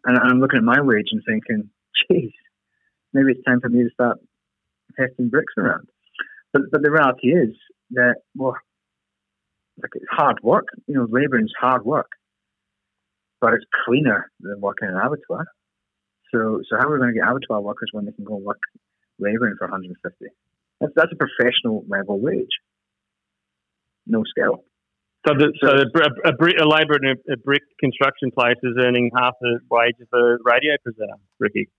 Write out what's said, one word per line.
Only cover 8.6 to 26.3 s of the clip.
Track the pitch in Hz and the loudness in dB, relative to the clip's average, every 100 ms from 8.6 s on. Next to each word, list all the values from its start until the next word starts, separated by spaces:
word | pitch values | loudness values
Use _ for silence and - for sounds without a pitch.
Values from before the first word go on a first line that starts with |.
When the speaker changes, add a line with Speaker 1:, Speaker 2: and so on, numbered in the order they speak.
| _ _ _ _ _ _ _ _ _ _ _ - | _ _ _ _ _ _ _ _ _ _ _ -16
Speaker 1:
like, | - - | -14 -14
it's | - | -8
hard | - 143 110 | 0 0 0
work. | 113 175 - - - | 0 0 0 -14 -6
You | 139 | -4
know, | 113 | 0
labouring's | 120 143 123 110 - | 0 0 0 -2 -2
hard | 123 127 | 0 0
work, | 104 151 - - _ _ _ _ _ _ _ _ _ _ _ _ | 0 -4 -4 -16 _ _ _ _ _ _ _ _ _ _ _ _
but | 117 | 0
it's | 113 - - - | 0 -4 -6 0
cleaner | 127 143 101 - _ | 0 2 -2 -4 _
than | 95 101 | -14 -6
working | 98 98 104 | -6 -6 -6
in | 92 | -4
an | |
abattoir. | 120 147 - - 165 _ _ _ _ _ _ _ _ | -4 -6 -8 -10 -10 _ _ _ _ _ _ _ _
So, | 120 110 110 - | -2 -2 -4 -4
so | 110 | -2
how | 139 | 0
are | |
we | 147 | 0
gonna | 123 | 0
get | 110 87 | 0 -2
abattoir | 127 - 107 | -2 -4 -4
workers | 101 101 113 | -4 -8 -10
when | 107 101 | -8 -10
they | |
can | - 104 | -12 -12
go | 104 | -10
work | 98 - - _ _ _ _ - | -10 -10 -12 _ _ _ _ -8
labouring | 101 110 117 95 | -4 -2 -2 -4
for | 92 | -8
a | |
hundred | 95 90 | -8 -12
and | 90 | -14
fifty? | 90 _ - _ _ _ _ _ | -14 _ -20 _ _ _ _ _
That's, | 151 165 | -2 0
that's | 165 | 0
a | 165 | -2
professional | - - 123 - 117 107 - | -6 0 0 0 -2 -4 -4
level | 98 98 101 | -6 -4 -4
wage. | 127 - - - _ _ _ _ _ _ _ _ _ _ _ _ _ _ - | -2 -4 -6 -10 _ _ _ _ _ _ _ _ _ _ _ _ _ _ -4
No | 226 - | -2 -2
skill. | - - - _ _ _ _ _ _ 156 | -2 -2 -2 _ _ _ _ _ _ 0
Speaker 2:
So | |
the, | 139 147 - | 2 2 4
so | 139 | 4
Speaker 1:
So | 139 | 4
Speaker 2:
a, | 127 | 4
br-, | 165 151 123 | 2 0 2
a, | 165 | -2